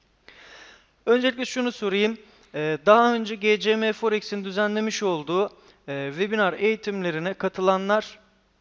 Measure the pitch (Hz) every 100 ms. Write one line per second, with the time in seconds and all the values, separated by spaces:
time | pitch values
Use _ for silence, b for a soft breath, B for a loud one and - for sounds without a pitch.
0 | _ _ - B B B B B B _
1 | - 247 254 247 247 254 240 - 202 196
2 | 214 226 B B B 147 156 151 202 226
3 | 240 233 214 214 214 208 196 220 220 214
4 | 226 214 - 202 196 190 208 214 220 -
5 | 202 160 147 180 202 B B B - 139
6 | 139 151 202 220 185 156 208 214 208 196
7 | 175 160 180 196 190 - 190 190 196 214
8 | - - _ _ _ _